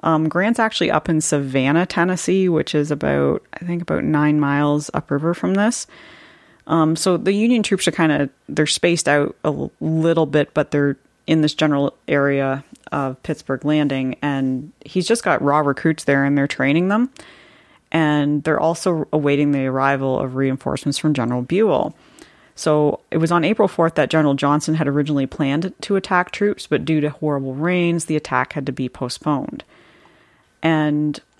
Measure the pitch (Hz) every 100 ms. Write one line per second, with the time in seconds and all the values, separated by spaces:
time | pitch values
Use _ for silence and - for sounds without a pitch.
0 | - 156 160 175 208 240 220 - 180 156
1 | - 156 - 147 135 135 131 160 185 -
2 | 180 180 - 190 185 156 - 151 147 147
3 | 143 143 139 - - - 175 170 165 156
4 | - 151 151 151 143 143 147 147 147 -
5 | - 143 160 175 180 196 214 - - -
6 | - - - - _ _ - 165 156 160
7 | 190 175 190 202 233 240 208 185 - -
8 | 160 147 139 _ - 147 151 - 175 170
9 | 147 147 143 - 151 143 139 - 160 160
10 | 165 165 160 147 - - 147 147 143 135
11 | _ _ - 160 151 - 156 143 143 -
12 | - 143 139 139 135 139 - - - 151
13 | 135 131 - 147 - 135 147 151 143 135
14 | 131 - 147 135 131 127 151 - - 185
15 | 175 233 185 143 143 151 143 135 160 156
16 | - 139 139 143 139 - 135 156 185 214
17 | 254 - - - - - _ _ - 165
18 | 151 147 143 147 156 151 160 170 190 165
19 | - 151 143 143 147 139 135 131 135 139
20 | 135 131 131 131 135 135 139 - 143 -
21 | 156 135 117 123 127 185 220 151 - -
22 | _ - - _ _ - 165 151 147 -
23 | - 160 160 175 160 220 196 - 165 160
24 | 143 160 151 139 143 151 156 160 139 143
25 | 147 143 135 - 139 147 185 - - 196
26 | - 180 180 - 208 208 - 156 156 156
27 | 147 143 151 139 135 131 170 180 170 170
28 | - 151 - 127 131 151 139 127 127 -
29 | 123 - 151 139 - - - _ _ _
30 | _ _ _ _ _ - 160 156 151 147
31 | 151 147 _